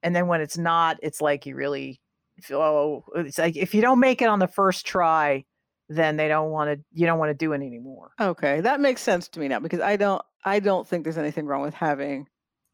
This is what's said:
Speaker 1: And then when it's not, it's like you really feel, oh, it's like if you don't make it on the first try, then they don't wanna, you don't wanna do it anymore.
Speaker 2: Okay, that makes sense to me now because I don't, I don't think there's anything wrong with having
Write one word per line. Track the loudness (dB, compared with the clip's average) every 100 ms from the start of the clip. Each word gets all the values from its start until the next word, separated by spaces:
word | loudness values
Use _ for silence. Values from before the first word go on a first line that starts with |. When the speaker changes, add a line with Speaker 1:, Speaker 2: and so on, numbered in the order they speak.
Speaker 1:
And | 0 0
then | 2
when | 0
it's | -2 -4
not, | 0 2 2 0
it's | -6 -2
like | 0 0 -4
you | -6
really | -6 -6 -8 -14 _ _ _ _
feel, | -8 0
oh, | 2 2 0 -2 -8 -6
it's | -6 -2
like | -2 0
if | 0
you | 2
don't | 4 6
make | 4 4
it | 2
on | 2
the | 0
first | 2 2 2 -4
try, | 0 2 4 2 0 -4 _ _ _ _
then | 0 0 2
they | 2
don't | 2 0
wanna, | -2 -2 -2 -6
you | 0 2
don't | 2
wanna | 0
do | 0 -2
it | -2
anymore. | -6 -12 -16 -18 -20 -2
Speaker 2:
Okay, | -2 0 0 0
that | 0 2
makes | 2 0
sense | 0 -2 -2
to | -8
me | -4
now | -4
because | -4 -2
I | 0 2
don't, | 2 0 -4 _
I | -2 0
don't | 2 0 0
think | -4
there's | -4 -4
anything | -4 -4 -4
wrong | -4
with | -4
having | -4 -2 -2 -4 -8 -10 _ _ _ _